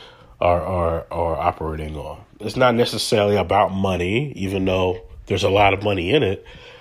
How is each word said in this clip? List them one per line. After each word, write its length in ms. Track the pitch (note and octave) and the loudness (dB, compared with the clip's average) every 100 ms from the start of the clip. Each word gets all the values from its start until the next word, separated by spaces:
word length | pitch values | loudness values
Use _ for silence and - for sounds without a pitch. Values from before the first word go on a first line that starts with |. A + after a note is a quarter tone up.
| - - - - | -20 -20 -20 -2
are, 220 | F2 F2 | 2 2
are, 440 | D#2+ F#2 E2 E2 - | 0 0 0 -2 -4
are 240 | - E2+ D2+ | -4 -2 -2
operating 640 | E2+ - D#2+ D#2 D2+ D2+ | -2 -2 -4 -6 -8 -10
on. 240 | D2 D2+ - - | -12 -14 -18 -12
It's 160 | G#2+ B2 | -8 2
not 200 | B2+ A#2 | 2 4
necessarily 600 | A#2+ A2 - A2 G#2 G2+ | 0 -2 0 2 4 2
about 380 | F2 G2 F#2+ | 2 2 2
money, 580 | F#2+ G2 F2+ F2 A2 D3 | 2 0 0 0 -2 -2
even 300 | - F#2+ G2 | -6 -4 -2
though 380 | F#2+ F#2 F#2 F2+ - - - | 0 2 0 -2 -10 -16 -4
there's 180 | G2 | -2
a 60 | G2 | 2
lot 240 | G2 G2+ | 4 4
of 100 | F#2+ | 4
money 300 | G#2+ F#2+ E2+ | 0 -2 0
in 100 | D3 | 2
it. 220 | G#2 G2 - - - - | 2 -2 -8 -20 -20 -20